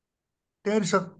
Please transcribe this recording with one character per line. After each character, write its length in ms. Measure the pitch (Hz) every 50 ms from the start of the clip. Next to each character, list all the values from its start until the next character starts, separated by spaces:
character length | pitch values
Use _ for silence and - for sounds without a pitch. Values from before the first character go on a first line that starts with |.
| _ _ _ _ _ _ _ _ _ _ _ _ -
there 180 | 202 214 220
is 120 | 196 165 208
a 180 | 180 175 - -